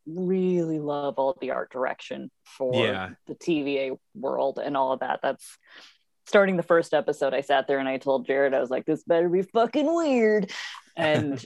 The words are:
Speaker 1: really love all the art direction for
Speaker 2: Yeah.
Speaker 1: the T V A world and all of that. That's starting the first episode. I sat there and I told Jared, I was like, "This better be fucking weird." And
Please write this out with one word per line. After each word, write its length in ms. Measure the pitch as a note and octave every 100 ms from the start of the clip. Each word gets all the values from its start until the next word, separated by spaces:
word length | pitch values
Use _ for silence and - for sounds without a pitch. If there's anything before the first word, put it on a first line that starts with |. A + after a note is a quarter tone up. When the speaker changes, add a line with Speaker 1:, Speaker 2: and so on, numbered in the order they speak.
| -
Speaker 1:
really 760 | E3 F#3 F#3+ F#3 F3+ D#3+ D#3
love 360 | D3 C#3+ C#3+ C3+
all 180 | C3+ C3+
the 100 | C3
art 200 | C3 C3+
direction 580 | B2+ C3 C3+ - C3+ B2+ _ -
for 300 | - C3 B2+ A2
Speaker 2:
Yeah. 240 | G2 F#2+ - -
Speaker 1:
the 80 |
T 300 | D3 - D#3
V 160 | C#3 C#3
A 120 | C3+ C3 _
world 460 | C#3 C3+ C3 C3+ A#2
and 140 | C3 C#3+
all 140 | C3
of 80 | C3
that. 220 | C3 -
That's 340 | C3+ C3 - - _ - - _ _ _ -
starting 280 | G#3 G3 F3+
the 60 |
first 320 | E3+ E3+ E3
episode. 400 | D3+ D3 C#3+ C#3
I 80 | B2+
sat 240 | C3+ C3+ C3
there 120 | C3+
and 100 | C3+
I 80 | C3+
told 300 | C#3 C3+ B2
Jared, 260 | C3+ C#3
I 60 | C3
was 100 | B2
like, 160 | C3 -
"This 180 | D#3
better 240 | - E3+ F3
be 120 | F3+
fucking 500 | F#3+ A3+ A#3 D4 D4
weird." 600 | E4+ D#4+ B3+ A3 G#3+ G3 - - - - -
And 480 | D#3 D3+ D3+ C3+